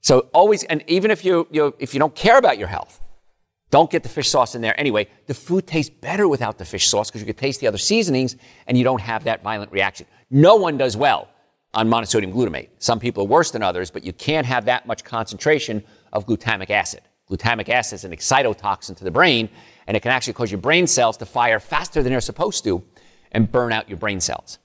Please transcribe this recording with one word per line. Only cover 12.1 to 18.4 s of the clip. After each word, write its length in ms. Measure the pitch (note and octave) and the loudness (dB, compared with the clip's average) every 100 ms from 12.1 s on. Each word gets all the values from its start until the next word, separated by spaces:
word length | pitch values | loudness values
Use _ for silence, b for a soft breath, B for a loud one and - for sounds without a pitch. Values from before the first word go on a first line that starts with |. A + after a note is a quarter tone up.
| A2 F#2+ | -2 0
glutamate. 360 | G2+ A#2 C#2+ - _ | -2 -2 -2 -12 _
Some 200 | - A#2 | -4 -2
people 260 | A#2+ A2 | -4 -4
are 20 | G2+ | 2
worse 240 | D3 E3 | 2 2
than 120 | A#2 | -2
others, 280 | G2+ F2+ F#2 | -2 -2 -8
but 140 | - | -10
you 80 | F#2 | -12
can't 340 | F2+ - D#3 B2+ | -6 -2 -2 0
have 180 | B2+ | -2
that 220 | A2 B2 A#2 | 0 -2 -4
much 180 | A2+ | -12
concentration 800 | - A2+ A2 G2+ D3+ D#3 - G#2+ b b b | -8 -8 -8 -4 0 0 0 -6 b b b
of 140 | G#2+ G#2 | -8 -2
glutamic 440 | A2 - G#2 F#2+ | -2 -2 -4 -2
acid. 320 | G#2 F#2+ - _ _ _ | -2 -2 -8 _ _ _
Glutamic 380 | F#2 A#2 A2 G2+ | -4 -2 -2 0
acid 280 | B2 A2+ F#2+ | -2 -2 -10
is 80 | |
an 80 | F#2+ | -14
excitotoxin 840 | E2+ - C3+ | -10 0 2